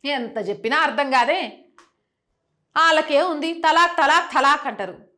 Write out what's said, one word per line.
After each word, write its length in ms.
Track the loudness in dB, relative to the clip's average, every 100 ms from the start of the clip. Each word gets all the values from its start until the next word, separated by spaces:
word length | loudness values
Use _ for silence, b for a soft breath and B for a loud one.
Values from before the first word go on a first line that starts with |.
| -6
ఎంత 440 | -6 -6 -8 -8
చెప్పినా 280 | -6 -2 0
అర్థం 340 | 0 -2 0
కాదే. 420 | 0 0 -2 -4 -12 _ _ _ _ _ _ _ _ _ _ _ 0
వాళ్ళకే 440 | 2 2 2 0
ఉంది, 320 | 0 -2 -6
తలాక్, 380 | -2 2 4 2
తలాక్, 460 | 2 2 2 2 0
తలాక్ 300 | 2 2 -2
అంటారు. 480 | -8 -10 -12 -20